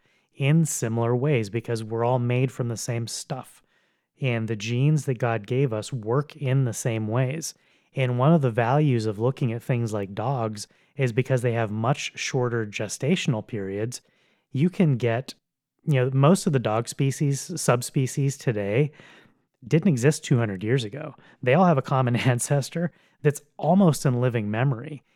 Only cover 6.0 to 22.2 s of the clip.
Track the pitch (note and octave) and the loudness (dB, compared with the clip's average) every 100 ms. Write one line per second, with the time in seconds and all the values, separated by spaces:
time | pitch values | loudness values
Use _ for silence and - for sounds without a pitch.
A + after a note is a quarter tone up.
6 | G#2+ C3 C#3+ - C3 C#3 B2 G2+ C3 A2 | -2 -2 -2 -4 -2 0 0 -2 -4 -2
7 | A2 A#2 C3 D#3+ - - _ _ _ C#3 | -2 0 0 -4 -10 -14 _ _ _ -4
8 | B2+ B2 C#3 E3 C3 A2+ A#2 D3 D3+ A#2+ | -2 2 4 4 4 2 2 4 4 2
9 | A2 G#2 A#2+ - B2 A#2 - B2 A2+ G#2 | 0 0 -2 0 -2 -2 -2 -2 -2 -4
10 | G2 G2+ A#2 C3+ A2 G#2 - _ _ - | -6 -4 -4 -2 -4 -6 -12 _ _ -2
11 | B2+ A2 B2+ C3 A#2+ A#2 A2 G#2+ A#2 D3 | -2 0 0 0 0 0 -2 -2 0 -2
12 | - - - C3+ B2 A#2 G#2+ G2+ A2 - | -4 -8 -4 -2 0 -2 -4 -6 -8 -4
13 | C3 F3+ - A2 - A2 F#2+ G2 A#2+ - | -2 0 0 -2 -4 -8 -6 -6 -6 -8
14 | _ _ _ _ _ C3 F3 - E3 A#2+ | _ _ _ _ _ -2 0 2 2 2
15 | A#2+ A2+ - - _ _ _ _ D3+ C3+ | 0 -2 -4 -14 _ _ _ _ 0 2
16 | B2+ C3 C#3 F#3+ - C3+ A2 A2 A2 - | 2 4 6 6 4 0 2 0 -2 -2
17 | C#3 - C#3+ C3+ - E3+ - B2 - D3 | -2 0 0 -2 -4 -4 0 0 0 -2
18 | B2+ - C#3 - - G#2+ G2+ A2+ D3 - | -2 0 -2 -2 -2 -2 0 0 0 -4
19 | - - _ _ _ _ A2+ D#3+ G3 B2+ | -20 -20 _ _ _ _ 0 2 4 4
20 | C3 - - B2 A2 F#2+ G#2 C3 G#2+ - | 2 2 2 2 2 -2 0 0 -2 -8
21 | - - - _ B2 D3 F3+ C#3 - C3+ | -12 -14 -20 _ 2 4 6 4 2 2
22 | B2 A#2+ | 2 2